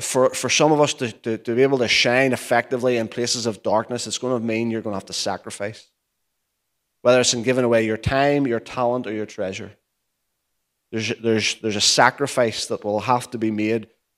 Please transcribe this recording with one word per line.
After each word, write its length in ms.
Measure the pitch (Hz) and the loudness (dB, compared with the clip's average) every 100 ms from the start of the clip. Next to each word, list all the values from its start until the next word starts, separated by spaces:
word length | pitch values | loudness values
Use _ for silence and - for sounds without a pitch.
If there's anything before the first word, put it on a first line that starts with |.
for, 280 | - 127 131 | -2 2 2
for 180 | 127 123 | 2 0
some 220 | - 156 | 4 4
of 100 | 147 | 4
us 120 | 147 - | 2 0
to, 160 | 120 | -6
to, 260 | - 117 110 | -6 -6 -6
to 180 | - 117 | -2 2
be 80 | |
able 140 | 135 135 | 4 4
to 80 | 113 | 2
shine 460 | - 127 123 135 | 2 4 4 2
effectively 640 | 120 - 120 - 127 127 120 | 0 0 0 2 -2 0 0
in 100 | 110 | -2
places 380 | - 120 127 113 | -4 -4 -2 -4
of 180 | 107 | -4
darkness, 440 | 110 104 113 123 110 | 0 0 0 -6 -6
it's 100 | - | -6
gonna 220 | 127 127 | -4 -2
mean 300 | 113 110 117 | -2 -2 -2
you're 120 | 113 | -4
gonna 140 | 107 95 | -4 -8
have 100 | - | -8
to 80 | |
sacrifice. 720 | 92 101 92 110 - 101 107 - _ _ _ _ _ _ _ _ _ _ _ | -6 -6 -6 -8 -10 -10 -10 -20 _ _ _ _ _ _ _ _ _ _ _
Whether 200 | 120 127 | 2 4
it's 120 | 120 | 2
in 100 | 123 | 0
giving 220 | 113 127 120 | 0 0 2
away 200 | 117 110 | 2 2
your 120 | 107 | -2
time, 480 | - 135 143 143 135 | -2 0 2 2 0
your 140 | 117 | -2
talent, 480 | - - 120 127 101 | -6 -4 -2 -2 -4
or 60 | |
your 120 | 107 104 | -8 -8
treasure. 460 | - 95 101 98 - _ _ _ _ _ _ _ _ _ _ _ | -8 -8 -8 -12 -18 _ _ _ _ _ _ _ _ _ _ _
There's, 220 | 110 110 113 | -6 -4 -2
there's, 360 | 113 110 104 - | 0 2 0 -4
there's 140 | 110 104 | -4 0
a 60 | |
sacrifice 840 | - - 127 - 139 - 117 - - | 2 4 4 4 -4 0 0 -2 -6
that 160 | 113 | -6
will 160 | 104 104 | -4 -4
have 320 | 104 123 - | 0 -2 -2
to 60 | 117 | -4
be 120 | 110 | -2
made 380 | 107 107 113 107 _ _ | -2 0 -2 -6 _ _